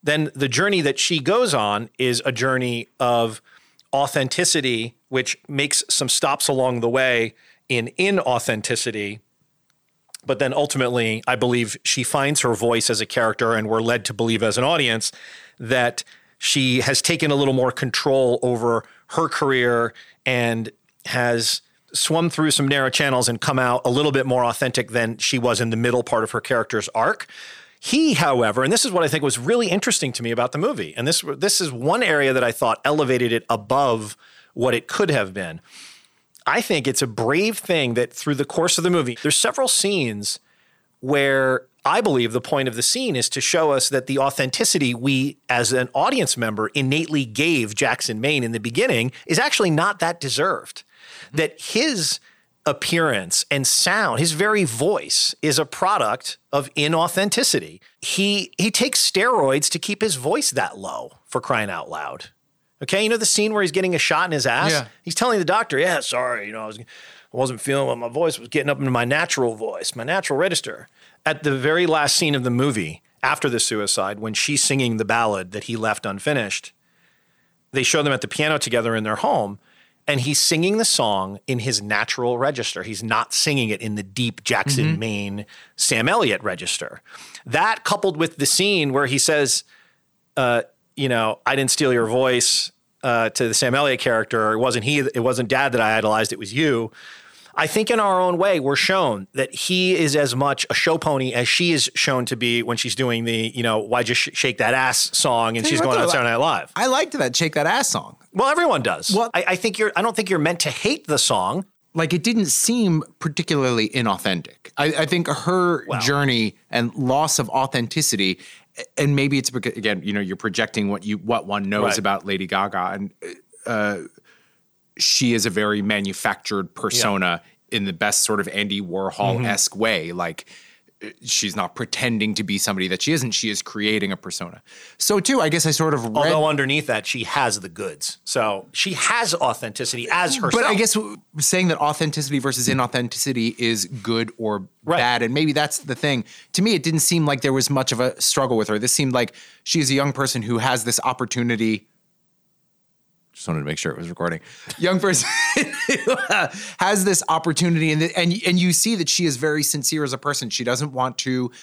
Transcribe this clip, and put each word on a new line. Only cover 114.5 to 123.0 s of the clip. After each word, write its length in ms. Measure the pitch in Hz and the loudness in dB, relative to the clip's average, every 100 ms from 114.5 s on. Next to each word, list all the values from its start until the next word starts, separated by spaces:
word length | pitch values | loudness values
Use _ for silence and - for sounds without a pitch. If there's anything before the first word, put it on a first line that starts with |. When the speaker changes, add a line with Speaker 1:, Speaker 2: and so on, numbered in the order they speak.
| - - - | -18 -14 -2
Speaker 2:
I, 100 | 160 151 | 0 2
I 40 | 156 | 0
think 200 | 180 165 | 0 0
her 560 | 147 - 185 175 165 - | -2 0 2 2 0 -2
Speaker 1:
Wow. 120 | - | -2
Speaker 2:
journey 540 | 117 143 139 120 110 - _ | 0 2 2 2 0 -4 _
and 240 | 117 120 | -2 -2
loss 440 | - 127 135 156 - | 0 0 2 2 0
of 80 | 120 | 0
authenticity, 920 | 123 131 131 117 - 151 101 95 90 - - _ - - - | 0 0 0 -2 -2 -2 0 0 -2 -8 -20 _ -16 -12 0
and 200 | 147 143 | 2 2
maybe 220 | 139 139 | 2 0
it's 120 | 127 | 0
because, 220 | 123 117 113 | -4 -4 -2
again, 260 | 107 98 | -2 -2
you 80 | 98 | -2
know, 80 | 104 | -4
you're 160 | 98 92 | -4 -4
projecting 540 | 113 92 110 - 101 | -4 -2 -2 -2 -2
what 140 | 101 | -4
you, 120 | 104 104 | -4 -6
what 280 | 95 117 90 | -2 -2 -2
one 220 | 101 98 | -4 -2
knows 160 | 104 | 0
Speaker 1:
Right. 140 | 110 101 | 0 0
Speaker 2:
about 260 | 101 98 95 | 0 -2 -2
Lady 200 | 98 92 | -4 -2
Gaga, 440 | 95 101 95 90 | 0 0 -2 -4
and, 220 | 98 | -4